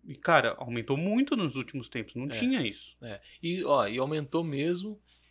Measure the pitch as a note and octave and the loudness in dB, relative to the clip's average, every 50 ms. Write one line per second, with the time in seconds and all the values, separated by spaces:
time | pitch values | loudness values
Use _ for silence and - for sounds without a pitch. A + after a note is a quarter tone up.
0 | _ - C3+ - - F3 E3 C#3+ A#2+ C#3+ - - C3 A#2+ A#2+ A#2 A2+ - C#3 D3 | _ -16 -14 -4 2 4 6 6 6 4 0 -2 -6 -4 -4 -4 0 0 0 2
1 | E3+ G3 G#3+ B3 C#4 C#4+ D4 A3 F3+ C#3 A#2 C3 A#2+ - - C3 A#2 - - A#2+ | 2 2 2 2 2 2 2 0 0 0 -2 -4 -6 -6 -8 -10 -10 -8 -8 -8
2 | G#2 - - A#2+ C3 C#3+ B2 A2 A#3+ B3+ C4+ A3+ C3 G#2 G2+ - - - - _ | -8 -6 -8 -8 -6 -4 -2 0 0 2 2 2 0 -2 -4 -6 -14 -20 -18 _
3 | B2 A2+ G2+ - - - - - - E3 F3+ F#3 F3 - C#3+ C3 G#2+ G2+ A2+ B2+ | -14 -14 -14 -14 -16 -20 -16 -6 -4 -2 -2 -2 2 4 4 4 4 2 2 0
4 | C3 C#3+ D#3 D#3 C#3+ C3+ - E3+ E3+ D#3+ C#3 C#3 D3 E3+ F3+ F3 G3 G#3+ G#3 - | 0 0 0 -2 -2 0 -2 -2 0 0 0 0 2 0 0 0 -4 -8 -10 -12
5 | _ _ _ _ _ _ | _ _ _ _ _ _